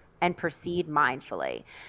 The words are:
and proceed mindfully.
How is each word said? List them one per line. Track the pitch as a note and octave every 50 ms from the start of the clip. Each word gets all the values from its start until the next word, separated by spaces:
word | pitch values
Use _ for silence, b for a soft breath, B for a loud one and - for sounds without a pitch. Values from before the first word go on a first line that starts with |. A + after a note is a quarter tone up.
| - - _ -
and | E3+ F3 F3
proceed | - - E3 - - - E3+ F3 F3 E3+
mindfully. | D#3 D3+ D3 D3 B2+ C3 C#3 - - - E2+ C2+ C2+ B1 A1+ - B B B B